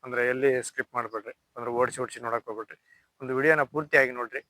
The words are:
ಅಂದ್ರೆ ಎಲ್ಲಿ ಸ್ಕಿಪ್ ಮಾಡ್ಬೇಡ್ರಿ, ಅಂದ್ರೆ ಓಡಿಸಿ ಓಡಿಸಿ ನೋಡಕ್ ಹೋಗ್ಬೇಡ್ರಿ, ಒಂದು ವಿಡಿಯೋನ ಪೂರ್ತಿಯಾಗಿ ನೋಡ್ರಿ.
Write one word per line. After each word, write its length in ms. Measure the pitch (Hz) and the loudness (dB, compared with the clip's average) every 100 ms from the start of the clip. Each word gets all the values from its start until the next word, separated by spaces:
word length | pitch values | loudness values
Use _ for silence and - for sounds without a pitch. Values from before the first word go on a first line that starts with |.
ಅಂದ್ರೆ 240 | 127 120 123 | -4 0 0
ಎಲ್ಲಿ 340 | 127 135 127 | 2 2 2
ಸ್ಕಿಪ್ 320 | 113 - 123 | -2 -8 -6
ಮಾಡ್ಬೇಡ್ರಿ, 440 | 123 113 110 107 - _ - | -6 -6 -8 -10 -18 _ -10
ಅಂದ್ರೆ 140 | 120 | -4
ಓಡಿಸಿ 300 | 120 123 127 | 0 0 0
ಓಡಿಸಿ 200 | 123 117 | -8 -6
ನೋಡಕ್ 260 | 117 117 117 | -4 -4 -4
ಹೋಗ್ಬೇಡ್ರಿ, 600 | 107 107 - _ _ _ _ | -10 -12 -16 _ _ _ _
ಒಂದು 140 | 131 131 | -4 2
ವಿಡಿಯೋನ 260 | 143 156 | 4 4
ಪೂರ್ತಿಯಾಗಿ 480 | 135 147 147 147 131 | 2 -2 2 4 4
ನೋಡ್ರಿ. 360 | 123 117 131 _ | 0 -6 -8 _